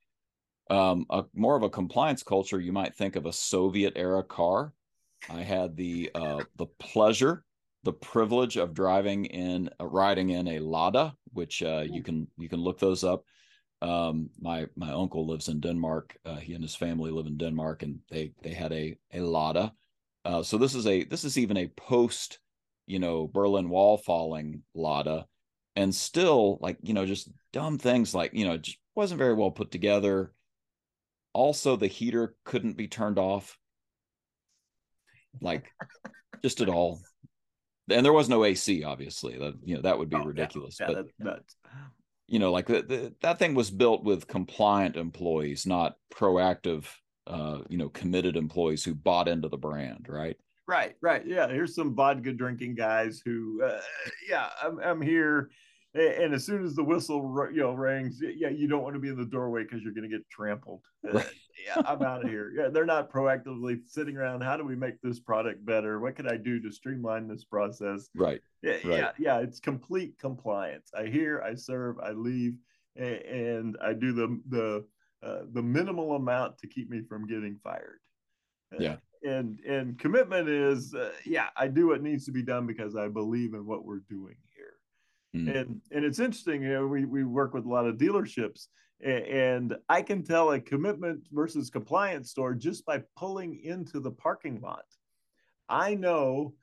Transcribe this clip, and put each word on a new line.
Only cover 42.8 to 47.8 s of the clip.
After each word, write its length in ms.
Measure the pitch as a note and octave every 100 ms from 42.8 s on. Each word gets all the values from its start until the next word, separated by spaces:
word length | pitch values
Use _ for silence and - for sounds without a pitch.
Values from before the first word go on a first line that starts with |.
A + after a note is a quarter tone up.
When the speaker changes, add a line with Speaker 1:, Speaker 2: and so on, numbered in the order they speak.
Speaker 1:
the, 320 | - B2+ A#2+ -
that 180 | E3 E3+
thing 160 | F3 C3+
was 160 | G#2
built 320 | F#2+ A#2+ G#2+
with 240 | G#2 F2+ -
compliant 680 | G2 F2 - G#2 G2+ F2+ D#2+
employees, 720 | E2 - F2 D#2+ D2 C#2+ F#2+
not 300 | F2+ D#2+ - -
proactive, 720 | - G2+ F2+ F#2 F2 F2+ D#2+ - - _ _ -
uh, 360 | E2+ D2+ D2 -
you 120 |
know, 100 | E2+